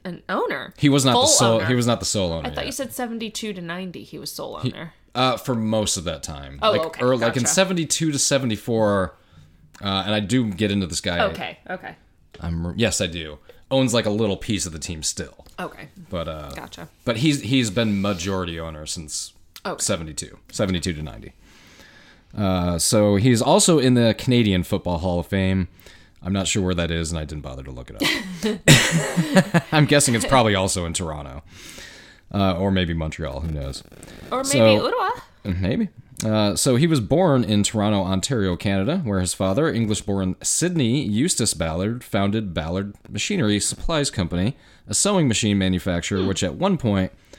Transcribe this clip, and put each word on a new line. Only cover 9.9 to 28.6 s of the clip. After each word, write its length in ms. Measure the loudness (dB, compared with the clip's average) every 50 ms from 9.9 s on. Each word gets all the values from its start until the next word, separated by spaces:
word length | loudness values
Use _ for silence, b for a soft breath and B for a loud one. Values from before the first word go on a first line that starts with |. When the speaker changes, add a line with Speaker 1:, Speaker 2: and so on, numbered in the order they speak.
| -2 -2 -2
Speaker 2:
and 80 | 0 -2
I 60 | -2
do 260 | 0 0 0 0 0 0
get 220 | 0 0 0 2 2
into 140 | 0 0
this 160 | -2 -4 -4 -4
guy. 180 | -2 0 0 0
Speaker 1:
Okay, 320 | 0 -2 -6 -8 -10 -12 -14 _ -12
okay. 240 | -12 -12 -12 -16 -18 -18 _ _ _ _ _ _ -18 -10
Speaker 2:
I'm, 320 | -8 -6 -4 -4 -4 -4 -2 0
yes, 220 | 0 0 0 0 -2
I 40 |
do. 320 | -4 -4 -8 -10 -12 -14 -16 B B B B B B
Owns, 220 | 0 2 2 2 2
like, 140 | 0 0
a 40 | 0
little 280 | 0 0 0 0 -2 -2
piece 260 | -4 -4 -4 -4 -4
of 80 | -6 -8
the 60 | -10
team 240 | -10 -10 -10 -6 -6
still. 420 | -6 -6 -6 -10 -12 -14 -20 -20 -20 -14 -14
Speaker 1:
Okay. 280 | -12 -12 -12 -16 -20 -20 -20 -20 -16 -10
Speaker 2:
But, 180 | -8 -8 -6
uh, 260 | -6 -8 -10 -12 -14 -14
Speaker 1:
Gotcha. 320 | -14 -14 -14 -16 -16 -18 -18 -20 _ _
Speaker 2:
but 140 | -4 -2 2
he's, 240 | 2 2 2 0 0
he's 260 | 0 0 2 0 0
been 320 | 0 0 0 0 0 0
majority 580 | 0 -2 -2 -2 -4 -4 -4 -2 -4 -4 -6 -8
owner 280 | -8 -10 -10 -12 -10
since 480 | -10 -10 -10 -10 -10 -10 -10 -10 -10 -14 -20 -20 -20 _ -14 -10
Speaker 1:
Okay. 160 | -10 -6 -4 -2
Speaker 2:
seventy-two. 560 | -2 -2 -2 -4 -8 -10 -10 -12 -12 -16 -20 -20 -12
Seventy-two 440 | -4 -2 -2 0 0 -2 -2 -4 -4
to 80 | -6 -8
ninety. 320 | -10 -12 -14 -16 -18 -20 B B B B B B B B B B B B B B B B B B B -6
Uh, 420 | -2 0 2 2 2 2 0 0 0
so 380 | 0 2 4 4 6 6 6
he's 240 | 6 6 4 4 4 4
also 360 | 4 4 6 6 6 4 6
in 160 | 6 6 6
the 200 | 6 6 4 2 2
Canadian 440 | 0 2 4 4 4 4 4 2 2
Football 360 | 0 -2 -2 -2 -2 -2 -2
Hall 200 | 0 0 0 -2
of 80 | -2
Fame. 400 | -2 0 0 2 2 2 0 0 -2 B B B B B B B B B B -6
I'm 100 | -2 -2
not 140 | 0 0
sure 160 | 0 0 0 0
where 120 | 0 0
that 160 | 0 -2 -2
is, 200 | -2 -2 -2 -4
and 80 | -4 -6
I 60 | -6
didn't 180 | -8 -10 -10 -10
bother 200 | -12 -12 -14 -14
to 80 | -14
look 200 | -14 -14 -16 -16
it 60 | -8
up. 1700 | -4 -2 -2 -2 -2 -6 -8 -10 -6 -4 -4 -4 2